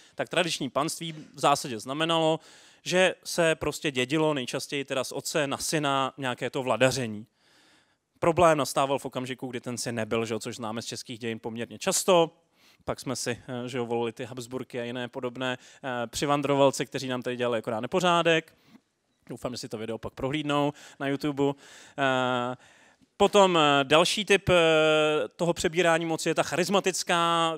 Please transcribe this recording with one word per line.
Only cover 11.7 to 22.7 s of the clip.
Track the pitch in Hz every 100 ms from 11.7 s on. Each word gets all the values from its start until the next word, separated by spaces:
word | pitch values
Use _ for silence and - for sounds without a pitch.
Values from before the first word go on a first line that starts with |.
| 110
často. | - 175 - 180 165 _ _ _ _ _
Pak | - 120
jsme | 143 123
si, | 127 117 - 123
eh, | 123
že | 127
jo, | 117
volili | 117 117
ty | 110
Habsburky | 113 127 120 127 120 127
a |
jiné | 120 123 120
podobné, | 135 127 120 131 127 - -
eh, | 139 120 120
přivandrovalce, | - 147 143 139 139 139 -
kteří | 139 135 131
nám | 123
tady | 123 123
dělali | 120 117
akorát | 123 110
nepořádek. | 123 185 180 170 165 160 - _ _ - _ _ _ _ -
Doufám, | 127 139
že | 120
si | -
to | 110
video | 113 113
pak | 107
prohlídnou | - 131 151 147 147 143 - - -
na | 139
YouTube. | 139 151 139 143 139 - - - -
Eh, | 135 131 127 123 123 127 -